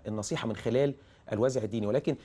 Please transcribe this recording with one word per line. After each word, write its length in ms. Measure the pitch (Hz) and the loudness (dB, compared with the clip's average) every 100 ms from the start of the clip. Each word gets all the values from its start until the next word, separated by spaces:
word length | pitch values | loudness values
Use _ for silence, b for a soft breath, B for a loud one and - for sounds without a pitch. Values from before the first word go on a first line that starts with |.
| 107 | -6
النصيحة 400 | 107 101 - 113 | -4 -4 -4 -4
من 80 | 95 | -4
خلال 380 | 113 123 143 139 B B - | 0 2 2 0 B B -6
الوازع 300 | 104 131 127 | 2 2 2
الديني، 240 | 104 113 104 | -2 0 2
ولكن 300 | 131 156 135 | 2 0 -4